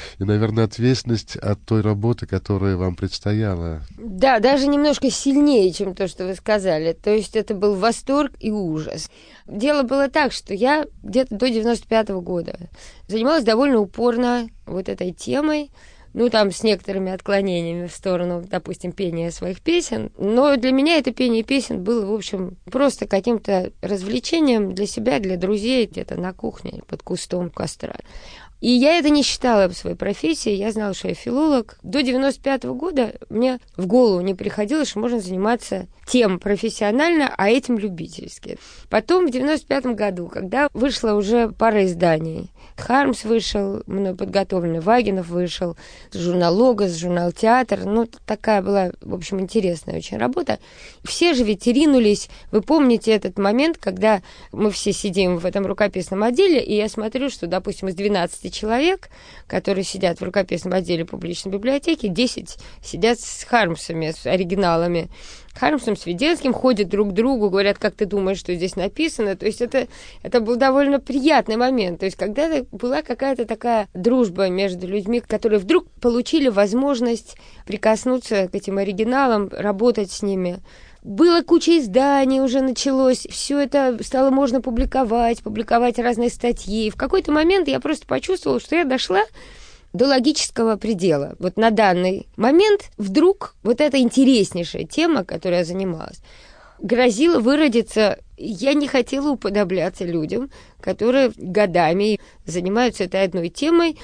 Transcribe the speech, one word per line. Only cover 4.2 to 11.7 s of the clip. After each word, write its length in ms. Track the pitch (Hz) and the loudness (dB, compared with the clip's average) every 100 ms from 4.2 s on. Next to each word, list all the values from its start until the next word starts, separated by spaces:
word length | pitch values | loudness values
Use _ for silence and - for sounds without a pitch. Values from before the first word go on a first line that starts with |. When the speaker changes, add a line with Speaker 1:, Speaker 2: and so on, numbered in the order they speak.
| 262 240 | 2 4
Speaker 2:
даже 280 | 226 277 277 | 4 4 2
немножко 440 | 285 294 285 269 | 2 2 2 0
сильнее, 640 | - 277 269 294 254 185 | -2 0 4 6 6 4
чем 200 | 160 196 | 0 -6
то, 140 | 180 190 | -4 -6
что 180 | - 185 | -4 -8
вы 100 | 185 | -8
сказали. 580 | - 214 190 156 160 | 0 0 2 0 0
То 200 | 165 - | -2 0
есть 220 | 214 202 220 | 0 0 -4
это 180 | 202 | -4
был 220 | 202 208 196 | 0 0 2
восторг 560 | 214 233 - 277 285 - | 0 0 0 0 0 -4
и 100 | 220 | -6
ужас. 640 | 214 185 156 156 160 - - - - - | -4 -2 -4 -6 -10 -12 -18 -20 -20 -14
Дело 380 | - 254 294 | -4 0 2
было 240 | 247 277 277 | 2 0 0
так, 240 | 311 269 | 2 0
что 220 | - - | -2 -8
я 320 | 196 247 302 294 - | -2 2 2 -2 -10
где-то 320 | 208 208 262 202 | -2 0 0 0
до 140 | 254 | 0
девяносто 360 | 226 220 | 0 0